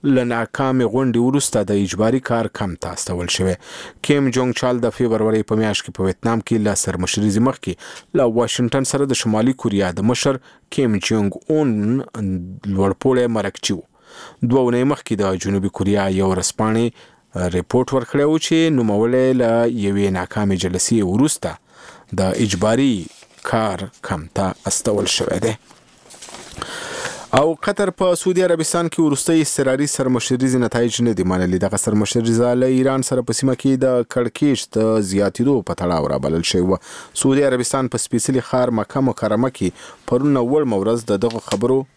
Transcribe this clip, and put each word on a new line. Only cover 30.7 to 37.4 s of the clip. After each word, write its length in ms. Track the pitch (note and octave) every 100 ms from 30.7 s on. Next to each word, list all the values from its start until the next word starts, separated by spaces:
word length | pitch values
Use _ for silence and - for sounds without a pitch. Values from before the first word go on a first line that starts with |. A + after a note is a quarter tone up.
| - A#2+ G#2+ A#2+
نه 40 | G2+
دي 60 | F2+
منلي. 280 | F#2 F2+ F#2 G2
دغه 120 | G2
سرمشریزه 720 | - G#2+ G#2 B2 A2+ A2+ A#2+ B2
له 80 | B2+ C3
ایران 280 | C3 C3+ B2+
سره 160 | B2+ A#2+
په 100 | A2+
سیمه 160 | C3 B2+
کې 220 | C3+ C3
د 20 | C3 B2+ A#2+
کړکېچ 460 | - A#2+ - D3 B2+ - A2+
د 280 | A2 A2 G2
زیاتېدو 460 | G2 G2+ - B2 C3+ F#2
په 60 | E2+
تړاو 280 | F2+ E2+ D2
رابلل 340 | C#2 C2+ E2 E2+
شوې 140 | F#2 F2+
وه. 80 | F#2 - - - -
سعودي 220 | C#3 C3+